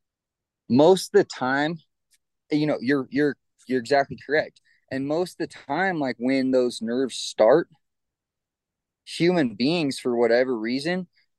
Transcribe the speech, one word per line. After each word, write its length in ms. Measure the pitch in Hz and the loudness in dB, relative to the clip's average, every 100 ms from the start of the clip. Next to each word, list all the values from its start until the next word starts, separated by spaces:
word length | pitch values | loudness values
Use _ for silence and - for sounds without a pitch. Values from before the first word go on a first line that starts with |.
| _ _ _ _ _ _ - | _ _ _ _ _ _ 0
Most 460 | 120 160 185 - | 4 6 4 2
of 40 | 202 | 2
the 40 | |
time, 540 | - - 127 135 151 170 _ _ _ _ _ _ _ | 2 -2 -2 -2 -2 -6 _ _ _ _ _ _ _
you 160 | 151 151 | -2 0
know, 120 | 123 | -2
you're, 280 | 117 143 127 | 0 -2 -2
you're, 260 | - 147 - _ _ - | -2 -2 -2 _ _ -6
you're 120 | 127 | -6
exactly 380 | 120 139 135 123 - | 0 0 0 -6 -4
correct. 340 | 151 - - _ _ _ | -2 -2 -10 _ _ _
And 140 | 135 139 | -8 -4
most 320 | 156 180 - | -4 -4 -6
of 80 | 160 | -10
the 60 | - - | -10 -6
time, 340 | 147 190 165 | -2 -2 -2
like, 160 | 135 120 | -4 -4
when 340 | 123 135 131 | -2 0 2
those 300 | 131 123 - | 2 0 -2
nerves 340 | 113 123 131 - | -4 -4 -4 -6
start, 520 | - - 110 151 - _ _ _ _ _ _ _ _ _ _ _ _ _ | -8 2 4 4 2 _ _ _ _ _ _ _ _ _ _ _ _ _
human 500 | - - 170 180 127 | -16 -2 0 2 0
beings, 440 | 104 127 175 143 123 | 0 -2 0 -2 -4
for 180 | 127 120 | -2 2
whatever 400 | 117 120 131 120 | 4 4 2 -2
reason, 480 | 110 131 151 180 175 _ _ | -4 -4 -4 -6 -8 _ _